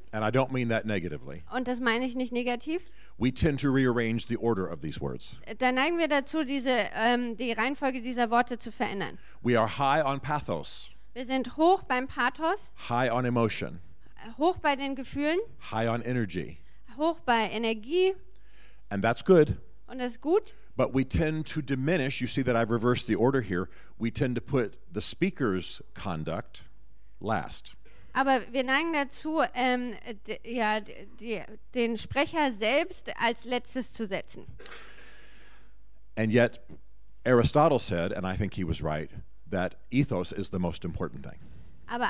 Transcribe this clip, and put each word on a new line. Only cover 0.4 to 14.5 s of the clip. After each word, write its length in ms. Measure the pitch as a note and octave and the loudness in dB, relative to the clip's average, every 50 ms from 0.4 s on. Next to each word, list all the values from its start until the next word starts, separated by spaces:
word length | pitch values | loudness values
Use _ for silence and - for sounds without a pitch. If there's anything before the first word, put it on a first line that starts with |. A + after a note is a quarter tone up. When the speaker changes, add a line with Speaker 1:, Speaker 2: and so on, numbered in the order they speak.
| C3+ B2 | 4 4
Speaker 1:
mean 160 | C3 B2+ B2 A#2 | 2 0 2 2
that 160 | A2+ G#2+ G2 | 2 2 2
negatively, 580 | A2 G#2 F#2+ E2+ E2+ D2+ C#2+ - - C#2 F2 - - A3 | 2 0 0 0 -2 -4 -6 -8 -8 -10 -10 -8 -6 -4
Speaker 2:
und 120 | B3+ B3 | -4 -2
das 140 | B3 B3+ A#3 | -2 -2 0
meine 240 | C4 A#3 A3+ A#3+ C4 | 2 2 2 2 0
ich 100 | B3+ A#3 | -2 -2
nicht 160 | C4 B3+ A#3 | -4 -4 -2
negativ, 500 | B3 A#3+ A#3+ B3 A#3+ A#3+ - D4+ D#4+ F4+ - - - - - - - | -2 -2 -2 -2 -2 -2 -2 -4 -4 -4 -4 -8 -10 -10 -12 -12 -4
Speaker 1:
we 160 | - A2 B2+ | 0 0 0
tend 260 | - - - D#3+ C#3+ C3 | 2 2 2 2 2 2
to 100 | D3 C#3 | 2 4
rearrange 540 | B2+ C3+ C3 B2+ A#2 A#2+ A#2 A2+ A2+ A#2 - - | 4 6 6 4 4 4 2 2 0 0 -2 -2
the 80 | A#2+ | -2
order 340 | G#2+ G#2 A#2 A2+ F#2+ F#2 - | 0 2 2 2 2 0 -2
of 100 | E2+ D2 | -4 -4
these 180 | D2 D#2 - - | -4 -6 -4 -4
words. 360 | C#2+ C2+ B1+ B1 - - - - - | -4 -4 -4 -6 -8 -10 -12 -12 -10
Speaker 2:
äh, 100 | - - | -10 -4
da 160 | - B3+ B3+ | 0 0 2
neigen 240 | B3+ B3+ C4+ D#4+ F4 | 4 4 2 2 2
wir 120 | E4+ E4 C#4+ | 2 2 4
dazu, 360 | D4 C#4 C4+ - - D#4+ D4+ | 2 2 2 0 -2 -2 0
diese, 320 | B3 C#4 C#4 A#3+ C4 B3+ A#3 F#3+ - - | 0 -2 0 0 2 2 2 2 0 0
ähm, 400 | - A3+ A#3+ B3 A#3+ B3 A#3+ A3+ - | 0 2 4 4 2 0 -2 -4 -4
die 140 | C4 A#3+ | -4 -2
Reihenfolge 500 | A3+ A3 A3 C4 C#4+ - C#4+ C4 C4 B3+ | 0 0 0 0 0 0 -2 -2 -2 -2
dieser 280 | A3+ B3+ B3 A#3+ A#3+ A3 | -4 -2 0 0 2 4
Worte 280 | A#3 A#3+ B3 - B3 A3+ | 4 4 4 2 -2 -6
zu 120 | - A3+ | -6 -8
verändern. 440 | - - - - - G3+ E3 G2 D#2+ - - - - - | -4 -2 -2 -2 -2 -2 -4 -4 -6 -8 -10 -10 -10 -2
Speaker 1:
We 180 | - A#2+ A#2+ A2+ | 2 4 6 6
are 200 | A2+ G#2+ - - | 6 4 2 2
high 260 | C#3+ C3+ C#3+ D#3+ D3 | 4 4 4 4 4
on 160 | C3+ C#3 C3+ | 2 0 0
pathos, 680 | - D3 D3+ C#3+ - - F2+ D2+ - - - - - - - - - - - | -2 -2 -2 -2 -2 -2 -2 -2 -4 -6 -8 -8 -8 -10 -10 -12 -12 -10 -8
Speaker 2:
Wir 100 | A#3+ B3+ | -8 -4
sind 320 | A#3 C4 C4 B3+ B3+ - | 0 0 0 0 0 2
hoch 260 | D4 D#4+ F4 G4 F#4 | 4 6 6 6 6
beim 240 | - - B3+ B3 C4 C#4 | 2 0 0 0 0 -2
Pathos, 640 | - C#4+ A#3+ B3+ - - D#4+ D#4+ G4 G#4+ - - - - - - | 0 0 0 0 0 0 0 0 0 0 -4 -8 -10 -10 -4 0
Speaker 1:
high 200 | A#2+ A#2+ C3 B2 | 2 4 4 4
on 140 | A2+ B2 B2 | 4 4 2
emotion, 560 | B2 B2 A#2+ A#2 A2 - - E2 B1+ E2 F2 - - - - - - - | 4 4 6 4 4 4 0 -4 -4 -6 -8 -10 -10 -10 -10 -10 -10 -12
Speaker 2:
äh, 200 | - - A3+ A#3 - | -10 -12 -10 -2 2
hoch 200 | D4+ F4+ | 2 2